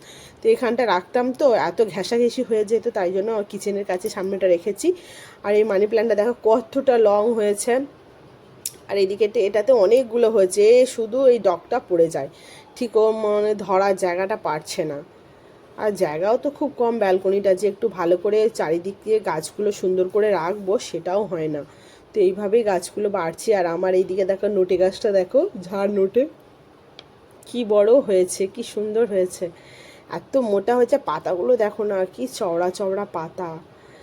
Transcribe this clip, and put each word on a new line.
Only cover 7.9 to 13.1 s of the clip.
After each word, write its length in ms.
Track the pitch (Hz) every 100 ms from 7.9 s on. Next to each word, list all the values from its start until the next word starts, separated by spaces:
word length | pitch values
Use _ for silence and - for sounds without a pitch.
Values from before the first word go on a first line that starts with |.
| - - - - - - - - - -
আর 80 | 202
এদিকে 300 | 190 202 208
তো 120 | 240
এটাতে 320 | 196 208 208
অনেকগুলো 560 | 247 190 240 240 233 226
হয়েছে, 560 | 220 185 196 208 247 254
শুধু 400 | - 220 247 269
এই 140 | 240
ডগটা 380 | 190 170 - 254 -
পড়ে 180 | 175 165
যায়, 200 | 160 143 - - - - -
ঠিক 220 | 240 214
ও 140 | 220